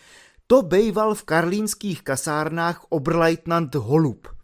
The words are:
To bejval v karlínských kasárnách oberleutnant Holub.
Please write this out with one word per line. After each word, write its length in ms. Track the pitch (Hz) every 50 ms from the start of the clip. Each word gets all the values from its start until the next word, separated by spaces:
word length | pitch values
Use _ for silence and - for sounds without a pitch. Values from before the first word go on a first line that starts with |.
| _ - - - - _ _ _ _
To 140 | - 240 269
bejval 540 | 214 160 175 196 220 220 185 214 214 220 214
v 80 | - -
karlínských 800 | - 156 165 165 170 185 208 214 208 - - - 202 175 - -
kasárnách 840 | - 135 135 - 165 151 151 156 156 156 170 165 170 170 - - -
oberleutnant 840 | - 156 135 156 165 170 165 165 165 165 - 165 170 170 170 127 -
Holub. 520 | 143 107 110 143 160 160 135 101 - - - - -